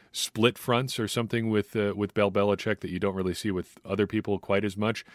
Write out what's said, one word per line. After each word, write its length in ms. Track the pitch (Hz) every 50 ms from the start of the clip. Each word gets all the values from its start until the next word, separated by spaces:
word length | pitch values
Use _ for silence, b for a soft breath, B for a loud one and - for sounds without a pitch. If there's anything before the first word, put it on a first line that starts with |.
| b b
split 480 | b - - - - 110 113 123 - -
fronts 400 | - 127 120 123 135 131 - 123
or 80 | 110
something 440 | 98 - 120 117 - 117 117 113 110
with, 260 | 107 104 - - -
uh, 160 | 110 101 101 95
with 200 | 101 104 92 -
Bill 180 | 107 101 101
Belichick 480 | 95 101 101 104 98 - - 110 101 -
that 100 | - -
you 80 | 90 87
don't 160 | 101 98 95
really 200 | 95 92 92 85
see 180 | - - 104
with 260 | 92 90 87 - - - -
other 220 | 98 98 104 101
people 340 | - 110 107 - 104 101 92
quite 240 | - - 98 101 107
as 120 | 101 95
much. 280 | 101 107 110 107 - - B